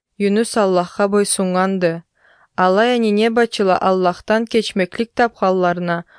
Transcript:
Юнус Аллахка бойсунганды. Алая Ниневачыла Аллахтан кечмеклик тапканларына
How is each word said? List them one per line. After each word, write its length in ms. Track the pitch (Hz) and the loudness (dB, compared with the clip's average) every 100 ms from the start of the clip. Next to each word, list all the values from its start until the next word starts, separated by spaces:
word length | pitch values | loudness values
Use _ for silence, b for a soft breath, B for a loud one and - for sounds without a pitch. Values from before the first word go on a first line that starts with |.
| _ - | _ -4
Юнус 380 | 202 208 233 233 | 0 0 0 0
Аллахка 540 | 190 180 175 - 202 | 2 0 -2 -2 0
бойсунганды. 960 | 208 202 - 185 180 190 190 175 165 - b b b b - | 0 0 -2 -2 0 0 0 -2 -4 -10 b b b b -2
Алая 420 | 185 196 240 240 | 2 2 2 2
Ниневачыла 800 | 220 208 233 226 233 - 196 185 | 0 2 2 0 0 0 0 2
Аллахтан 720 | 190 185 180 180 - 220 233 | 0 2 0 -2 -2 -2 0
кечмеклик 640 | 233 208 196 180 - 226 | -2 -2 -2 -4 -4 -6
тапканларына 920 | - 233 - 190 185 175 175 175 170 b | -2 -2 0 0 2 0 -2 -4 -6 b